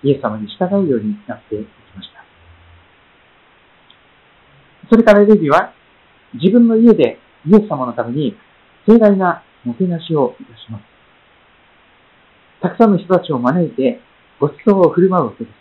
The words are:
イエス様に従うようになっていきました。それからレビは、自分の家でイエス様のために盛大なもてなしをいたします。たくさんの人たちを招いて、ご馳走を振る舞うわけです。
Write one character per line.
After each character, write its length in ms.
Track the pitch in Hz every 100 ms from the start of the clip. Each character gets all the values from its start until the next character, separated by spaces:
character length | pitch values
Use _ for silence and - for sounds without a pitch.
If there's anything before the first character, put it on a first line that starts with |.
イ 80 | 139
エ 60 | 135
ス 40 |
様 160 | 120 107
に 80 | 107
従 180 | - 180 202
う 120 | 185
よ 80 | 123
う 40 |
に 180 | 104 104 -
な 80 |
っ 80 | 107
て 140 | _ 107
い 80 |
き 40 | 107 _ _
ま 80 | 196
し 60 | -
た。 100 | _ - _ _ _ _ _ _ _ _ _ _ _ _ _ _ _ _ _ _ _ _ _ _ _ _ _ -
そ 60 | 226
れ 60 |
か 100 | 226
ら 140 | 202 208
レ 100 | 214
ビ 140 | 160
は、 240 | 156 196 _ _ _ _ _ _
自 180 | 120 165
分 180 | 233 233
の 80 | 220
家 180 | 233
で 240 | 208 127 - _ _ 151
イ 80 |
エ 40 | 208
ス 100 | 214
様 160 | 147
の 80 | 123
た 120 | 117
め 80 | 117
に 220 | 127 143 - _ _ _ _ -
盛 120 | 226
大 160 | 214
な 280 | 196 185 - _ _
も 100 | -
て 100 | 233
な 160 | 185 170
し 140 | - 160
を 180 | 127 -
い 40 |
た 120 | - 113
し 140 | -
ま 80 | 110
す。 60 | _ _ _ _ _ _ _ _ _ _ _ _ _ _ _ _ _ _
た 100 | 180
く 60 | -
さ 100 | 226
ん 60 |
の 60 | 190
人 140 | -
た 120 | 185
ち 80 | -
を 80 | 139
招 260 | 120 165 165
い 40 |
て、 300 | - 131 117 _ _ _ _
ご 80 | 147
馳 120 | -
走 60 | -
を 200 | 196 175
振 100 | 165
る 100 | 185
舞 100 | 185
う 40 | 127
わ 60 |
け 120 | -
で 60 | 113
す。 60 | _